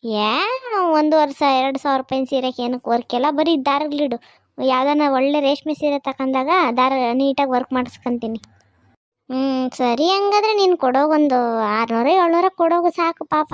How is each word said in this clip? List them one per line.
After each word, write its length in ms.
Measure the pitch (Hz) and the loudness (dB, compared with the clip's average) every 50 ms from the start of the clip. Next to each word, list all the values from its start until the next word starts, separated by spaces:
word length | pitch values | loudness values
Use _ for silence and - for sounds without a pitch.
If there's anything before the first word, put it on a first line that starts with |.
| - | -6
ಏ, 260 | 233 214 208 208 214 226 277 370 427 508 523 523 494 453 403 370 339 | -4 -2 -2 0 0 0 -2 -2 -4 -4 -6 -8 -6 -4 -2 0 2
ಒಂದೂವರೆ 400 | 320 302 302 302 302 311 302 285 | 2 2 2 4 4 2 2 0
ಸಾವಿರ, 340 | 277 - 302 285 269 262 262 | -2 -2 0 2 2 2 0
ಎರಡು 140 | 269 269 269 | 0 -4 -4
ಸಾವಿರ 180 | - 294 277 269 | -2 -2 -2 -2
ರೂಪಾಯಿನ 260 | 262 _ 269 269 269 | -2 _ -4 -4 -2
ಸೀರೆಗೆ 400 | 254 - 262 254 254 254 - 247 | -2 -2 -2 -2 -2 -4 -4 -6
ಏನಕ್ಕೆ 260 | 240 254 247 _ - | -4 -4 -6 _ -2
ವರ್ಕ್ 260 | 233 233 - _ - | -2 -2 -2 _ -4
ಎಲ್ಲ, 100 | 247 262 294 | -2 -2 0
ಬರೀ 280 | 294 277 311 311 339 294 254 | 0 0 0 0 0 0 0
ದಾರಗಳಿಡು. 520 | 285 277 285 302 302 285 294 294 277 240 240 _ - _ _ _ _ _ - 262 | 0 -2 0 -2 -4 -2 -2 -2 -2 -4 -6 _ -16 _ _ _ _ _ -4 -2
ಯಾವ್ದಾನ 380 | 262 262 254 262 285 294 294 302 285 | 0 0 2 2 2 2 2 2 2
ಒಳ್ಳೆ 300 | 269 254 262 277 285 302 | 2 2 0 0 0 0
ರೇಷ್ಮೆ 340 | 285 269 285 285 - 311 302 | 2 0 0 0 -2 -6 -6
ಸೀರೆ 260 | - - 294 285 277 | -2 -2 -2 -2 -2
ತಕೊಂಡಾಗ 500 | _ 269 262 _ 269 262 262 262 262 277 339 370 339 254 240 240 | _ -8 -8 _ -4 -2 -2 -2 0 0 2 2 2 0 2 2
ದಾರ 160 | 254 269 269 269 254 233 240 | 2 2 2 0 0 0 0
ನೀಟಾಗಿ 380 | 254 269 277 269 - 285 269 | 0 0 0 0 0 -2 0
ವರ್ಕ್ 220 | 254 247 254 - 262 | 0 -2 -2 -2 -4
ಮಾಡಿಸ್ಕೊಂತೀನಿ. 680 | 254 247 247 - - - 247 240 240 233 220 226 220 - _ _ _ _ _ _ _ _ _ _ _ _ _ _ _ _ _ | -4 -4 -4 -10 -10 -6 -6 -6 -4 -6 -8 -8 -10 -12 _ _ _ _ _ _ _ _ _ _ _ _ _ _ _ _ _
ಹ್ಮ್, 420 | 254 262 269 269 262 262 262 254 | -4 -2 -2 -2 -2 -2 -2 -4
ಸರಿ, 360 | 254 - 262 247 240 240 294 349 | -4 -2 -2 0 0 2 2 0
ಹಂಗಾದ್ರೆ 460 | 381 392 403 403 403 415 403 440 440 | 2 0 0 2 0 2 2 2 2
ನೀನ್ 240 | 415 392 370 359 330 | 2 2 2 2 2
ಕೊಡೋಗೊಂದು 840 | - 262 247 262 285 302 311 302 302 294 262 247 240 233 226 226 | 0 0 2 2 2 2 2 2 2 2 2 0 0 0 -2 -2
ಆರ್ನೂರ, 480 | 220 208 208 220 226 226 233 226 233 269 | -2 -2 0 -2 -2 0 0 0 2 2
ಏಳ್ನೂರ 380 | 339 381 359 339 330 339 359 381 | 4 4 4 4 2 2 2 0
ಕೊಡೋಗು 400 | - - 339 330 330 349 339 349 | 0 0 0 2 2 2 2 0
ಸಾಕು 360 | 349 - 339 330 330 _ 320 | 0 0 -2 -2 -2 _ -8
ಪಾಪ. 280 | - - 302 311 - | -4 -2 -2 -2 -4